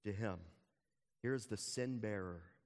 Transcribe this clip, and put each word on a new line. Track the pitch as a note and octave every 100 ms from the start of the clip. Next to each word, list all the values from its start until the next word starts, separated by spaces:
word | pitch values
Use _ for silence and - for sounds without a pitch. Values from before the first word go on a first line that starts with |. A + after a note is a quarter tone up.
| G#2
to |
him. | G2 A2 F2+ E2 - _ _ _ _ _ _
Here's | A#2+ C3 A2
the | G#2+
sin | - - B2 B2
bearer. | G#2+ G2+ F#2 F2 E2+ -